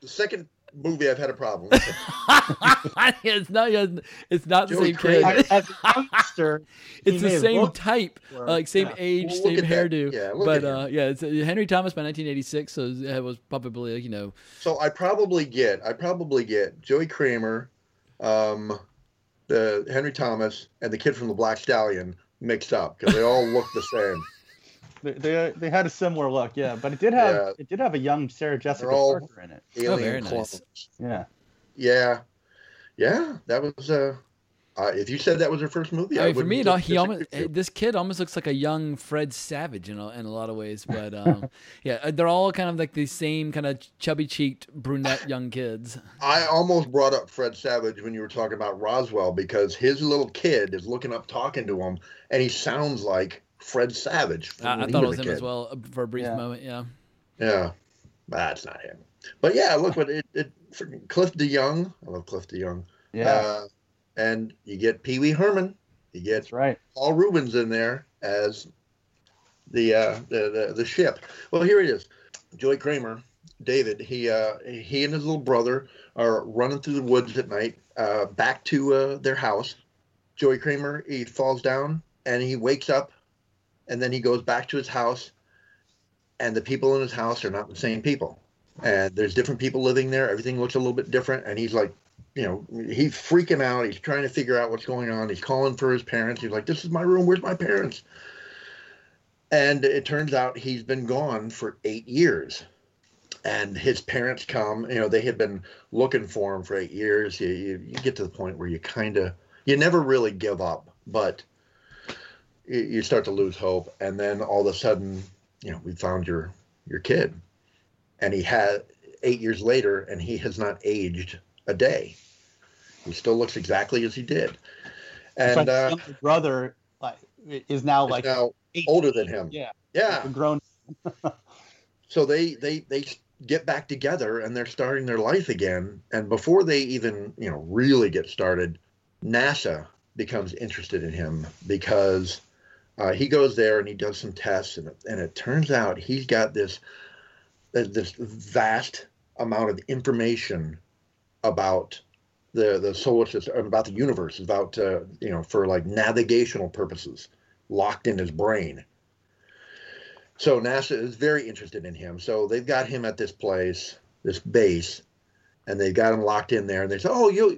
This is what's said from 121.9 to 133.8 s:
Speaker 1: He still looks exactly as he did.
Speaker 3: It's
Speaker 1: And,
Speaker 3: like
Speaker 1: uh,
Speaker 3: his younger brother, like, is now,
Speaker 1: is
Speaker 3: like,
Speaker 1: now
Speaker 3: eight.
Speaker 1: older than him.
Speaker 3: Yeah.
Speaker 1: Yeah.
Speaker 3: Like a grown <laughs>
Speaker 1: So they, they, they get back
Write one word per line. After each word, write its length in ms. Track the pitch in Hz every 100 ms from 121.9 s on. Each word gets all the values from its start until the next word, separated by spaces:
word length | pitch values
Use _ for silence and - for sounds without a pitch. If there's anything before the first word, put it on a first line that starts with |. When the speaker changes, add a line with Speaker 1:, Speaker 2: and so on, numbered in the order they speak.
| 69 - - - _ _ _ _ _ _ - -
Speaker 1:
He 60 |
still 240 | 85 120 113
looks 220 | 117 -
exactly 460 | 90 98 101 123 113
as 100 | 131
he 60 |
did. 280 | 120 156 -
Speaker 3:
It's 60 | - - - - - - - - -
Speaker 1:
And, 180 | 123 156
Speaker 3:
like 100 | 139
Speaker 1:
uh, 220 | 131 131
Speaker 3:
his 100 | 170
younger 180 | 151 135
brother, 540 | 143 160 151 131 127 - _ _
like, 160 | 127 - _ _ 151 139 -
is 160 | 139
now, 220 | 139 139 135
Speaker 1:
is 60 |
Speaker 3:
like, 120 | 123 131
Speaker 1:
now 260 | 127 120 - _
Speaker 3:
eight. 120 | 170 165
Speaker 1:
older 240 | 170 147
than 160 | 117 90
him. 220 | 104 90
Speaker 3:
Yeah. 200 | 151 120 - _
Speaker 1:
Yeah. 240 | 175 220 156
Speaker 3:
Like 80 | 131
a 40 |
grown 300 | 131 151 147 _ _ - 156 - -
<laughs> 80 | 151 - _ - - _ _ _ _
Speaker 1:
So 180 | 170 139
they, 280 | 151 170 120
they, 240 | 143 156 -
they 180 | 139 - - _ _ 127
get 200 | 160 -
back 220 | 147